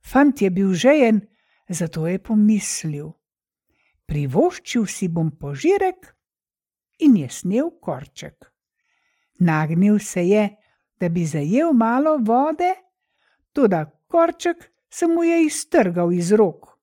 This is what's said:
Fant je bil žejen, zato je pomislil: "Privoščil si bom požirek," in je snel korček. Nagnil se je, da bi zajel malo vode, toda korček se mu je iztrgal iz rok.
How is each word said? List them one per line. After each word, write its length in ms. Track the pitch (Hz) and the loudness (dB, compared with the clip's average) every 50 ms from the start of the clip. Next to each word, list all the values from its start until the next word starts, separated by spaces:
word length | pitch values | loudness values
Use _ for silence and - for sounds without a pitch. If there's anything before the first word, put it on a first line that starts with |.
Fant 420 | _ - - 262 285 294 262 - 208 | _ -2 2 4 4 4 2 2 -2
je 80 | 190 | -2
bil 220 | 180 185 196 190 190 | 0 0 0 0 0
žejen, 480 | 165 147 254 294 311 262 226 220 208 - _ _ _ _ _ _ _ _ _ | 2 4 4 4 6 4 4 2 0 -2 _ _ _ _ _ _ _ _ _
zato 380 | 180 160 175 160 - 165 160 | -8 -6 -6 -6 -6 -6 -4
je 120 | 165 180 190 | -4 -4 -6
pomislil: 920 | _ - 226 214 208 208 220 202 - - - - - 160 147 143 147 156 160 _ _ _ _ _ _ _ _ _ _ _ _ _ _ _ _ _ _ | _ -2 0 2 4 4 4 2 -2 -6 -10 -8 -8 -8 -8 -8 -10 -14 -18 _ _ _ _ _ _ _ _ _ _ _ _ _ _ _ _ _ _
"Privoščil 800 | - 156 147 143 135 127 185 294 359 - - _ - - 240 214 | -6 -4 -4 -4 -2 0 0 0 0 0 -6 _ -4 -2 -2 -2
si 220 | - - - 196 180 | -2 -4 -6 -6 -4
bom 220 | 165 170 165 160 | -2 -2 -4 -4
požirek," 840 | 143 _ - 143 143 135 - 320 392 403 381 370 359 _ - - _ _ _ _ _ _ _ _ _ _ _ _ _ _ _ _ _ _ | -4 _ -12 -12 -12 -4 0 0 0 2 0 -2 -4 _ -18 -20 _ _ _ _ _ _ _ _ _ _ _ _ _ _ _ _ _ _
in 180 | 320 294 247 | 4 4 4
je 120 | 190 139 123 | 4 2 -4
snel 420 | - - - 175 196 233 294 349 - _ _ | -12 -8 -6 -2 -2 -2 -2 -4 -6 _ _
korček. 720 | - 151 127 147 - _ - - 147 _ _ - _ _ _ _ _ _ _ _ _ _ _ _ _ _ _ _ _ _ _ | -10 -10 -10 -12 -18 _ -20 -20 -20 _ _ -20 _ _ _ _ _ _ _ _ _ _ _ _ _ _ _ _ _ _ _
Nagnil 580 | 175 170 160 156 156 151 160 170 196 208 208 208 | 0 0 2 0 -2 -2 0 2 2 2 2 0
se 300 | 208 - - 185 175 180 | -2 -4 -6 -4 0 2
je, 280 | 202 214 214 202 202 _ _ _ _ _ _ _ _ _ | 2 2 0 -2 -4 _ _ _ _ _ _ _ _ _
da 80 | 185 175 | -6 -4
bi 180 | 170 180 170 | -2 -2 -4
zajel 460 | 156 147 156 143 151 196 262 320 339 302 | -2 -4 -4 -4 -2 0 0 0 2 2
malo 440 | 233 226 226 233 262 294 311 311 294 | 2 2 2 0 0 0 0 0 0
vode, 560 | 226 208 226 247 277 311 320 302 349 359 381 370 _ _ _ _ _ _ _ _ _ _ _ _ _ _ _ | 0 0 0 0 0 0 -2 -2 -2 -2 -2 -4 _ _ _ _ _ _ _ _ _ _ _ _ _ _ _
toda 320 | - 277 220 190 160 151 151 _ _ _ _ | 0 2 2 2 0 -4 -8 _ _ _ _
korček 640 | - 339 330 339 339 _ - 349 339 339 - _ _ _ _ _ | 0 2 2 2 0 _ -4 -4 -4 -6 -10 _ _ _ _ _
se 160 | - - 349 | -8 -4 -2
mu 180 | 330 330 339 339 | 0 0 0 0
je 180 | 330 339 339 330 | 2 2 2 2
iztrgal 680 | 302 302 - - _ - 339 226 185 170 175 175 170 180 | 0 0 -6 -10 _ 2 2 2 2 0 0 0 0 0
iz 200 | 180 170 170 208 | -2 0 0 2
rok. 460 | 220 214 180 151 - - _ _ _ | 2 2 2 0 -8 -20 _ _ _